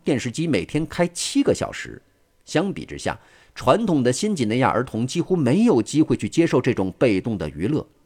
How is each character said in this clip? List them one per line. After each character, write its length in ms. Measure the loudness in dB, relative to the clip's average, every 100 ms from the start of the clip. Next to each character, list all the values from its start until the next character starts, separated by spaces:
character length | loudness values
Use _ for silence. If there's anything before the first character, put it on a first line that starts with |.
电 160 | -2 -2
视 100 | -2
机 160 | -4 -2
每 180 | -2
天 220 | 0 -4 -4
开 220 | -2 -2
七 340 | -2 -2 0
个 140 | 2 0
小 160 | -2
时。 280 | -8 -12 -14 _ _ _ _ -4
相 260 | -2 -2
比 140 | -4 -10
之 140 | -8
下， 200 | -6 -8 _ -20 _ -4
传 280 | 2 2 4
统 160 | 2
的 100 | 2
新 220 | 2 0 0
几 100 | 0
内 140 | 2
亚 100 | 2
儿 160 | 2 -2
童 220 | -4 -4
几 120 | -2
乎 160 | -2 0
没 280 | 2 4
有 180 | 4 2
机 220 | 2 2
会 120 | 2 0
去 140 | -2
接 160 | 0 2
受 160 | 2
这 100 | 2
种 200 | 0 -2 2
被 200 | 2 2
动 160 | 0 -4
的 140 | -6
娱 180 | -4 -2
乐， 160 | -2 -4 _